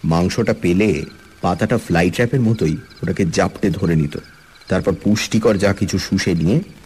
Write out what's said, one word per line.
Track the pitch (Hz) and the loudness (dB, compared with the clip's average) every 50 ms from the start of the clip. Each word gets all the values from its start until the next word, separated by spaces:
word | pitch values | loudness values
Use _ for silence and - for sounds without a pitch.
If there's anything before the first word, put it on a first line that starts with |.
| - | 0
"মাংসটা | 80 82 85 90 92 - - 117 113 113 - | 0 0 2 0 0 0 0 0 -2 -2 0
পেলে | - 87 87 95 107 107 85 71 73 - - - - - - - | 0 0 2 4 4 2 2 -2 -4 -10 -14 -20 -20 -20 -14 -4
পাতাটা | - 87 87 82 113 113 123 113 | -2 -2 0 0 0 0 0 -2
fly | - - 87 82 87 90 | -2 0 0 2 2 2
ট্র্যাপের | 85 - 123 120 - 131 | 2 0 -2 0 2 2
মতোই | 120 110 117 113 - 78 80 - - - - - | 2 2 2 2 0 -2 -2 -4 -8 -16 -12 -8
ওটাকে | - - - - 101 | -6 -6 -2 0 0
জাপটে | 82 - 98 92 95 - - - 98 | 0 2 0 0 0 -2 -2 -2 -2
ধরে | 80 - 98 85 82 | 0 0 0 2 2
নিত, | 80 73 71 - - - - - - - - - - - - | 2 0 0 -4 -10 -14 -14 -20 -20 -20 -20 -20 -20 -6 -4
তারপর | - - - 98 92 - - | -4 -2 0 -2 -4 0 0
পুষ্টিকর | 101 107 104 - - - 110 110 117 107 | 0 0 0 0 0 0 2 2 2 2
যা | 92 101 98 | 4 2 0
কিছু | 92 - 104 90 - 95 | 0 0 -2 -2 -2 -4
শুষে | - - 101 95 - 101 90 | -2 -2 -2 0 0 0 0
নিয়ে | 85 80 87 110 160 202 - - - - | 2 2 2 2 0 -2 -4 -16 -20 -20